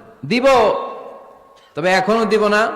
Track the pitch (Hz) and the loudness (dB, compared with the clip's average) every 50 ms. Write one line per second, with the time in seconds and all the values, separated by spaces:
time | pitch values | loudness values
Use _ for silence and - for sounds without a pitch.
0 | - - - - - 143 226 247 254 269 269 233 214 185 - - - - - - | -20 -20 -20 -16 -8 -4 -2 0 2 4 4 4 4 2 0 -2 -6 -10 -12 -14
1 | - - - - - - - - - - - _ _ _ _ 147 165 185 190 185 | -16 -18 -20 -20 -20 -20 -20 -20 -20 -20 -20 _ _ _ _ -4 -2 0 0 2
2 | 185 202 220 226 220 196 220 208 208 208 208 208 226 233 - | 2 0 0 0 0 0 0 0 2 2 2 0 0 -2 -4